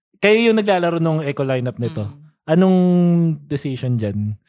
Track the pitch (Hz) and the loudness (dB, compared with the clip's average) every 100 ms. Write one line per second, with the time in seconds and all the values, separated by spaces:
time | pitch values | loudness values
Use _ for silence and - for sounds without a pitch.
0 | _ - 196 220 233 220 208 185 175 170 | _ -2 2 4 4 2 2 0 0 0
1 | 160 156 143 143 135 131 123 - 117 - | -2 -2 -4 -4 -2 -2 -4 -6 -6 -6
2 | 101 - - _ - 165 190 185 180 180 | -10 -12 -20 _ -2 2 4 4 2 2
3 | 175 170 170 147 147 147 147 127 131 123 | 2 2 0 -2 -6 -8 -6 -6 -4 -2
4 | 107 101 104 107 | -2 -4 -6 -8